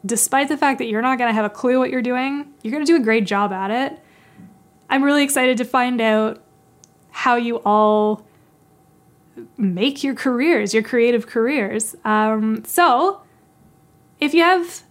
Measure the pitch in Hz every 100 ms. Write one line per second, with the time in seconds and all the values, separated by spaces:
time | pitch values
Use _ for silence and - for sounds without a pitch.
0 | 196 226 - 269 285 294 285 262 240 214
1 | 247 262 240 220 208 208 254 254 254 254
2 | 240 247 269 285 285 - 220 285 294 330
3 | 220 220 196 202 208 190 190 233 269 -
4 | _ _ _ _ - _ _ _ _ 269
5 | 277 285 277 285 254 240 247 262 247 247
6 | 226 214 220 214 _ _ _ _ - _
7 | _ - 262 240 240 233 208 214 214 214
8 | 214 214 - _ _ _ _ _ _ _
9 | _ _ _ - - - 202 175 254 277
10 | 277 254 262 240 302 294 208 220 220 247
11 | 233 240 214 233 233 294 196 220 - -
12 | 220 214 214 220 220 220 - - 349 247
13 | 359 392 - _ _ _ _ _ _ _
14 | _ _ 294 330 339 370 349 - _